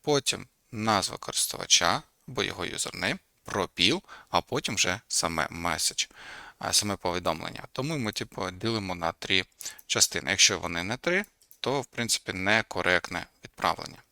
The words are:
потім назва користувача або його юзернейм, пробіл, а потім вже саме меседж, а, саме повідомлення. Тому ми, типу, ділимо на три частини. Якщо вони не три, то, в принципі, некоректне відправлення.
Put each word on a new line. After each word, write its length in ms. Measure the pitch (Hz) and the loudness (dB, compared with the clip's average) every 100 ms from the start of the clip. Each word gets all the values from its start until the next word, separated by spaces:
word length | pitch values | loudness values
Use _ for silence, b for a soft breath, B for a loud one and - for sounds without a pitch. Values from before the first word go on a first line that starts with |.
потім 460 | - 143 - - - _ _ | 2 2 2 -4 -8 _ _
назва 460 | 110 110 104 - - | -2 4 4 4 -4
користувача 840 | - - - - 90 - 85 117 - _ - | -6 -2 -2 -4 2 4 4 2 -2 _ -8
або 160 | 123 | -2
його 220 | 98 - - | -2 -2 -6
юзернейм, 540 | - - 92 92 175 _ _ | -4 -6 -2 -2 -2 _ _
пробіл, 600 | - 104 87 - 90 143 - B B | -6 -2 -2 4 4 4 -2 B B
а 120 | 90 | 0
потім 340 | - 127 - 107 | 0 -4 -2 0
вже 260 | 95 95 _ | 0 0 _
саме 400 | - 85 82 76 | -2 0 0 -2
меседж, 580 | 82 85 80 - - - B B B B B | -2 -2 0 0 0 -6 B B B B B
а, 160 | 98 | 0
саме 220 | 98 104 98 | 2 2 -2
повідомлення. 680 | 92 87 90 82 85 - - | -2 0 0 -2 -4 -10 -10
Тому 260 | - 135 160 | -6 -4 -2
ми, 140 | 110 | -2
типу, 400 | - 113 - 95 | -4 -8 -6 -6
ділимо 440 | 92 107 113 95 90 | -4 -2 -2 -2 -2
на 160 | 82 | -2
три 340 | - - 95 92 _ B B _ | -2 2 2 2 _ B B _
частини. 460 | 117 - - 69 | 2 2 2 -2
Якщо 280 | 101 - 92 | 4 4 4
вони 240 | 87 85 | -2 -4
не 140 | 90 117 | -4 -4
три, 280 | - 180 214 _ _ - | 0 -2 -4 _ _ -6
то, 220 | - 139 | -2 -2
в 40 | 127 | -4
принципі, 480 | - 113 - - | -6 -2 -2 -2
некоректне 920 | 98 95 110 110 - 87 90 - 87 - _ | -4 2 2 2 0 4 4 2 -8 -8 _
відправлення. 600 | - - 90 82 73 - _ | -20 -2 0 0 -8 -16 _